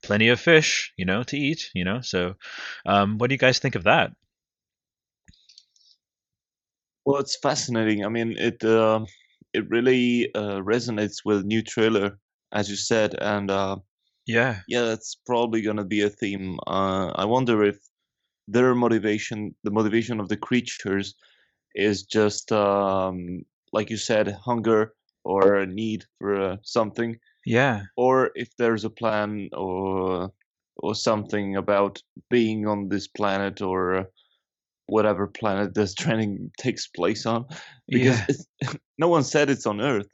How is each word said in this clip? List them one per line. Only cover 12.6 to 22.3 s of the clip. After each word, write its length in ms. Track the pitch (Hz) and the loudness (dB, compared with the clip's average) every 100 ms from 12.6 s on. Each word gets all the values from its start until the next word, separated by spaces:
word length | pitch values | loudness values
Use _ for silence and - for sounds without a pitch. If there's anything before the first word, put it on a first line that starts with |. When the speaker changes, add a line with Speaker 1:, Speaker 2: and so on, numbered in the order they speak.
| 101 | -4
Speaker 2:
you 60 | 101 | -4
said, 380 | - 113 107 - | 0 2 2 0
and, 300 | 104 104 98 | -2 -2 0
uh, 260 | 98 95 98 _ _ _ _ - | -2 -2 -4 _ _ _ _ -2
Speaker 1:
Yeah. 340 | 113 127 104 95 | 0 0 -2 -4
Speaker 2:
yeah, 140 | 123 | -2
that's 340 | 117 110 - - - | 0 -2 -8 -16 -4
probably 360 | 120 117 113 | -2 0 0
gonna 220 | 107 107 | -2 -4
be 180 | 98 104 | -2 0
a 80 | 104 | 0
theme. 480 | - 104 98 95 90 - | -2 -6 -6 -8 -8 -4
Uh, 420 | 95 98 95 92 | -2 0 0 -2
I 100 | - | -4
wonder 400 | 101 123 127 110 | 0 0 2 4
if 140 | 104 101 _ _ _ _ _ _ - | 2 0 _ _ _ _ _ _ -2
their 280 | 110 127 | 2 4
motivation, 800 | 123 120 110 104 107 - 110 104 - | 4 2 2 2 -2 -4 -8 -8 -8
the 60 | 107 | -2
motivation 480 | 107 107 113 113 113 | 0 2 2 0 -6
of 80 | 95 | -4
the 80 | 104 | -6
creatures, 800 | - 120 123 - 101 98 101 - _ _ _ _ _ | 0 -2 -2 -10 -4 -4 -4 -12 _ _ _ _ _
is 300 | - 101 98 | -2 0 0
just, 480 | 101 110 107 | -2 2 2